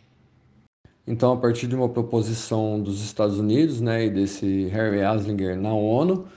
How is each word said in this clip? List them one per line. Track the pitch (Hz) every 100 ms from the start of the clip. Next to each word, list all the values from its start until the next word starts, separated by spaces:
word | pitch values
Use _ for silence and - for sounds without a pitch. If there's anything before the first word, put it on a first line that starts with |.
| _ _ _ _ _ _ _ _ _ _ -
Então, | 117 127
a | 123
partir | 120 117 123
de | 127
uma | 123
proposição | 120 120 120 107 113 - 113 110 107
dos | 101 98
Estados | 104 - 107 101
Unidos, | 107 120 160 127
né, | 120 113 110
e |
desse | 98 101 - 101 98 95
Harry | 104 110 101
Aslinger | 98 110 104 104 95 92
na | 104
onu, | 110 107 117 170 190 185